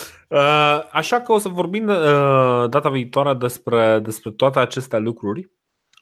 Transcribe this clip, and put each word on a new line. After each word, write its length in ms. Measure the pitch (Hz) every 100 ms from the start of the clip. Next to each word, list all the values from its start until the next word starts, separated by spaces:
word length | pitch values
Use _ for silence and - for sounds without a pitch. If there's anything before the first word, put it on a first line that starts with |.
| - - _
Uh, 540 | 147 143 151 147 151 156
așa 300 | 151 160 240
că 100 | 240
o 60 | 214
să 120 | 202
vorbim, 380 | 180 175 208 214
uh, 840 | 196 151 143 139 135 127 123 120
data 200 | 143 147
viitoare 440 | 135 123 143 139
despre, 640 | 127 123 - - 117 113 110
despre 320 | 107 107 113
toate 280 | - 135 135
aceste 380 | 123 - 127 113
lucruri 520 | 110 113 101 113 185 _ _ _ _ _